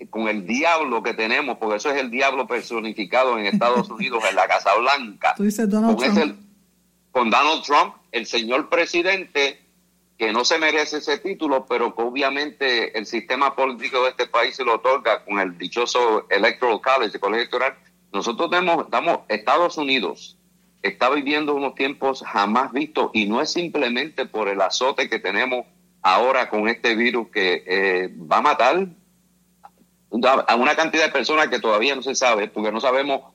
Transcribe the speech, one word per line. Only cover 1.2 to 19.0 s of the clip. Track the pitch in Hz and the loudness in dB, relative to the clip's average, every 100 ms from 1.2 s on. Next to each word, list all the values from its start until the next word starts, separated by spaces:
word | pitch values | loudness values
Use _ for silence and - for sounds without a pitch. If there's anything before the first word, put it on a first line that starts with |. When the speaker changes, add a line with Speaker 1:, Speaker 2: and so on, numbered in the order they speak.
| 110 131 143 113 | -2 -2 -2 -4
Speaker 1:
porque | 110 104 | -2 -2
eso | 147 | -2
es | 139 | -2
el | 127 | -4
diablo | 120 135 135 120 | -2 -2 -2 -4
personificado | 120 - 117 110 104 90 117 131 117 | -4 -4 -6 -6 -8 -2 0 2 0
en | 101 | 0
Estados | 101 120 123 - | 2 2 2 -2
Speaker 2:
<laughs> | |
Speaker 1:
Unidos, | 113 127 117 104 | -6 -4 -2 0
en | 95 | 2
la | 98 | 2
Casa | 92 95 104 | 2 2 2
Blanca. | 127 143 117 92 - - | 2 0 -4 -2 -2 0
Speaker 2:
Tú | |
dices | 208 208 214 | 0 0 0
Donald | 214 226 220 | 2 2 2
Speaker 1:
Con | 254 | 2
Speaker 2:
Trump. | 208 | 2
Speaker 1:
ese, | - - - _ _ _ _ _ _ | 0 -4 -20 _ _ _ _ _ _
con | 127 117 | 0 2
Donald | 120 147 156 | 4 4 2
Trump, | - 147 190 - - | 2 4 4 -2 -8
el | 120 107 | -6 -4
señor | 123 113 131 151 | -4 0 -2 0
presidente, | 170 165 175 175 190 175 147 139 - _ _ _ _ _ - | 0 2 0 0 -2 -2 -2 -2 -2 _ _ _ _ _ -4
que | 110 | 0
no | 113 123 | 0 2
se | 165 | 2
merece | 156 151 151 151 | 2 2 -2 -4
ese | 151 143 | -2 -4
título, | 185 190 156 135 - | -4 -4 0 0 0
pero | 123 117 113 | -2 -2 -2
que | |
obviamente | 117 131 135 139 147 143 135 120 98 110 | -4 -2 -2 -2 -6 -4 -2 0 -2 -6
el | 101 | -6
sistema | 117 - 131 139 135 | -6 -4 0 0 0
político | 135 120 131 131 | -2 -2 -4 0
de | 127 | 0
este | 127 120 | 0 -2
país | 117 123 - | 0 -2 -2
se | 123 | 0
lo | 110 | 2
otorga | 123 135 113 104 - | 2 2 0 -2 -2
con | 101 | -4
el | 95 87 | -4 -6
dichoso | 90 117 120 127 120 107 - | -8 -4 -2 2 2 2 0
Electoral | 98 120 - 123 104 | 2 2 2 0 0
College, | 131 135 107 95 | 2 0 0 -2
el | |
colegio | 98 113 | -2 -2
electoral. | 120 123 131 - _ _ _ | -2 -2 -2 -4 _ _ _
Nosotros | 101 110 113 165 | -6 -4 -2 0
tenemos, | 180 180 165 - | 0 2 0 0
estamos, | 117 | -2